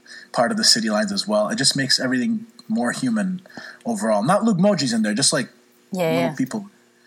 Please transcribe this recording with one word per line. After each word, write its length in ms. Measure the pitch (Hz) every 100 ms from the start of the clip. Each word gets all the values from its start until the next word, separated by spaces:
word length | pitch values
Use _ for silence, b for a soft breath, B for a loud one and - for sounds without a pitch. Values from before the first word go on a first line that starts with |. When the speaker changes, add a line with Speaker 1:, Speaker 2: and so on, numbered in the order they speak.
| - B B
Speaker 1:
part 180 | - 117
of 60 | 107
the 60 |
city 260 | 110 117 110
lines 220 | 107 104
as 160 | 98 -
well. 220 | 107 104
It 60 | 113
just 180 | 135 139
makes 220 | 135 -
everything 480 | 127 127 113 110 - - -
more 240 | 113 120
human 500 | 110 127 110 95 90 - B B B -
overall. 380 | 107 110 104
Not 200 | 123 202
Luke 140 | 226 180
Moji's 340 | 202 185 135
in 100 | 117
there, 100 | 107
just, 180 | 104 135
like, 180 | 151 113 - _ _ -
Speaker 2:
Yeah, 120 | 185 165
Speaker 1:
little 140 | 165 170
Speaker 2:
yeah. 40 | 151
Speaker 1:
people. 340 | 135 214 202 _ _ b